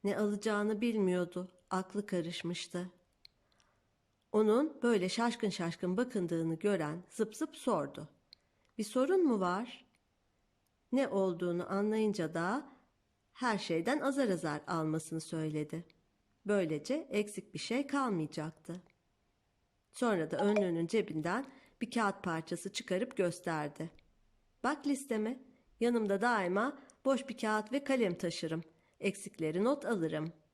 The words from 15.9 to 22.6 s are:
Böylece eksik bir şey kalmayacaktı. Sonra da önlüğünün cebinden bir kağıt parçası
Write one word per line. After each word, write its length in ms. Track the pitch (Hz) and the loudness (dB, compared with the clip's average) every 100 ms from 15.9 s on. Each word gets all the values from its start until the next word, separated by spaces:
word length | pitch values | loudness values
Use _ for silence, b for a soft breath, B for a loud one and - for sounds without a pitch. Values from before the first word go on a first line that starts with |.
| _ _ _ _ _ 196 | _ _ _ _ _ 0
Böylece 480 | 202 165 151 147 | 2 2 -2 -2
eksik 600 | 294 - 208 208 196 - | -4 0 -2 -2 -6 -10
bir 40 | 156 | -10
şey 280 | - 247 277 | -4 -2 0
kalmayacaktı. 960 | 277 262 180 151 - 156 - - 175 - _ _ _ _ _ _ _ _ _ _ | 0 0 0 -2 -4 -8 -8 -12 -12 -14 _ _ _ _ _ _ _ _ _ _
Sonra 380 | - 247 190 156 | 0 2 2 2
da 60 | - | 2
önlüğünün 500 | 202 214 185 165 165 | 4 4 4 2 2
cebinden 580 | 190 175 160 165 214 277 B B B | 0 0 -2 0 -2 -4 B B B
bir 100 | 240 | -4
kağıt 320 | 233 202 196 | 2 0 0
parçası 500 | 185 160 156 175 | -2 -4 -4 -6